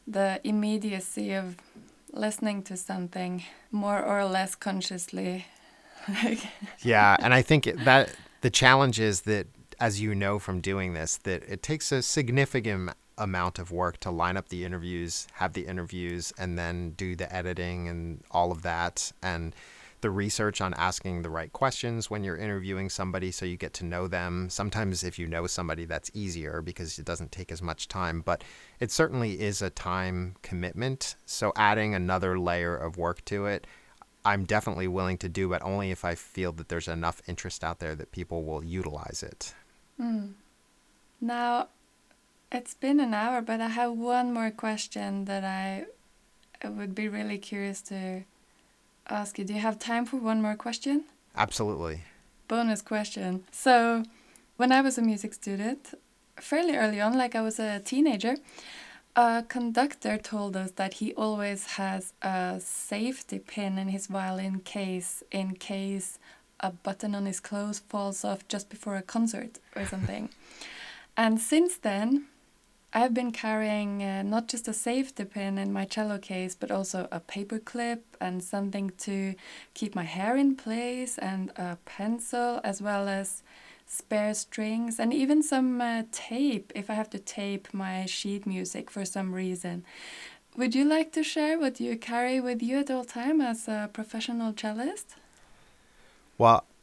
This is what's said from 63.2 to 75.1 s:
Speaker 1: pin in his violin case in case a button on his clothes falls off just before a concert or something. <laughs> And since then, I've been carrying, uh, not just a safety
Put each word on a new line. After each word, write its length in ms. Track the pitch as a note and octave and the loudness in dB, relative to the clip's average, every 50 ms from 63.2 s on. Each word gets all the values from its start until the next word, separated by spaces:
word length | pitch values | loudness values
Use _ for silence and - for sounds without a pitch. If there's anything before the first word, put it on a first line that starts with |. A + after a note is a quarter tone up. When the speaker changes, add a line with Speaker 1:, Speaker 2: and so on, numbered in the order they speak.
| - - G3+ G3 | -8 -10 -10 -10
Speaker 1:
pin 400 | G3 - - - G3+ F#3+ F#3+ F#3+ | -10 -8 -6 -4 -2 -2 -2 -2
in 100 | F#3+ F#3+ | -2 -2
his 180 | F#3+ G3 G3 - | -2 -4 -4 -4
violin 500 | F#3+ G3 F#3+ F#3 F#3 F#3 F#3+ F#3+ F#3+ F#3+ | -4 -2 -2 -2 -2 -2 -2 -2 -4 -4
case 640 | F#3 - - G#3 G3 F#3+ F#3 F#3 F3 - - - - - | -6 -6 -6 -4 -4 -2 -2 -4 -4 -6 -8 -10 -8 -6
in 240 | - G3 F#3+ F#3+ F#3 | -4 -4 -2 -2 -4
case 640 | F#3 - - G3+ G3 G3 G3 G3 G3 F#3+ - - - - - - - _ _ _ - | -6 -6 -6 -4 -4 -2 -2 -2 -4 -4 -6 -8 -12 -16 -20 -20 -20 _ _ _ -6
a 120 | - F#3+ F3 | -6 -6 -6
button 420 | F3 - G#3 G3 - - G#3 G3+ | -6 -6 -6 -4 -4 -4 -4 -2
on 100 | G3+ G3+ | -2 -2
his 120 | G3 F#3+ - | -2 -4 -6
clothes 400 | - - G#3 G3+ G3+ G#3 G#3 - | -6 -6 -4 -4 -4 -4 -6 -8
falls 460 | - - - G#3 G3+ G3+ G3 G3 - | -8 -6 -4 -4 -4 -4 -4 -4 -2
off 220 | G#3 G3+ G3 - - | -2 -4 -4 -4 -6
just 200 | - G3+ G3+ - | -8 -8 -8 -10
before 280 | - - - G#3+ G3+ | -14 -12 -8 -6 -4
a 60 | F#3+ F#3 | -4 -4
concert 560 | - - A3+ A#3 A3+ A3+ F#3+ - A3+ - - - - - | -2 0 2 2 2 2 -2 -6 -10 -12 -16 -20 -10 -8
or 80 | G#3+ G3+ | -6 -4
something. 420 | F#3+ - F#3+ F#3+ G3 G3 G#3+ G#3+ - - | -4 -2 -2 -2 -2 -2 -4 -6 -8 -10
<laughs> 40 | - - - - - - - - - - - - - - - _ | -14 -20 -20 -20 -18 -16 -16 -14 -14 -14 -14 -16 -18 -20 -4 _
And 240 | - A3+ A3+ A3 A3 | 2 4 6 4 4
since 360 | A3+ - D4+ D#4 F4 F4+ - | 4 4 6 6 6 6 4
then, 480 | - - G#3+ G3 G3 G#3+ A#3 C4+ C#4+ C#4+ - - _ _ _ _ _ _ _ _ _ _ _ - | 0 -2 0 0 2 2 4 4 2 2 -2 -12 _ _ _ _ _ _ _ _ _ _ _ 2
I've 220 | A3 A#3+ C4 A#3 | 4 4 4 4
been 160 | B3 B3 A#3+ | 2 0 0
carrying, 720 | A3+ - - A3 A3 G#3+ G#3+ G#3+ G#3 G#3 G#3 G3+ G3+ G3+ G3 | -2 -2 -2 0 0 2 2 2 0 0 0 -2 -2 -2 -2
uh, 200 | G3 F#3+ G3 G3 | -2 -2 -2 0
not 240 | G3+ G#3 A3+ A#3 A3+ | 0 2 0 0 0
just 180 | - A#3 A#3 | -4 -4 -4
a 60 | - A3 | -4 -4
safety 520 | - - A#3 A#3+ C4 C4+ C4 | -2 0 0 2 2 0 0